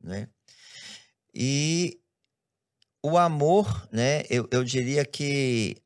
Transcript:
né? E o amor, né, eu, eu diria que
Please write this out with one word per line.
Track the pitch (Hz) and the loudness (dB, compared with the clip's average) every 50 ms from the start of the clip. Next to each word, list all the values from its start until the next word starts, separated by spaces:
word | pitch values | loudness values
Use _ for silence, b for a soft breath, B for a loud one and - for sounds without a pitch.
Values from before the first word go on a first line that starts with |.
| 107 | -12
né? | 85 92 101 107 - _ _ _ B B B B B B B B B B B B B B _ _ _ _ | -10 -8 -8 -10 -12 _ _ _ B B B B B B B B B B B B B B _ _ _ _
E | - 120 135 139 143 147 156 165 170 180 - - - _ _ _ _ _ _ _ _ _ _ _ _ _ _ _ _ _ _ _ _ - | -4 -2 -2 0 0 0 0 0 0 -2 -2 -6 -10 _ _ _ _ _ _ _ _ _ _ _ _ _ _ _ _ _ _ _ _ -2
o | 147 165 175 | 2 4 4
amor, | 175 170 156 147 143 156 180 202 202 202 - - - - | 4 4 2 2 2 4 4 4 4 2 -2 -4 -6 -6
né, | 110 113 120 135 147 151 - - | -2 0 0 2 0 0 -2 -2
eu, | 117 123 110 - | -2 -2 0 0
eu | 123 127 127 | 0 -2 0
diria | 123 131 131 123 123 139 147 143 | 0 -2 -2 -2 0 0 0 -2
que | - - - 147 143 143 139 135 127 120 117 107 76 - - _ | -2 -4 -6 -4 -2 0 0 0 2 0 0 0 -2 -4 -6 _